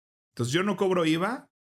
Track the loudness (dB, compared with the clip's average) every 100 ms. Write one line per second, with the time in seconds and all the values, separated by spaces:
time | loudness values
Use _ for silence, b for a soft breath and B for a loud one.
0 | _ _ _ -6 -2 0 0 0 0 2
1 | 2 0 -2 -6 -12 _ _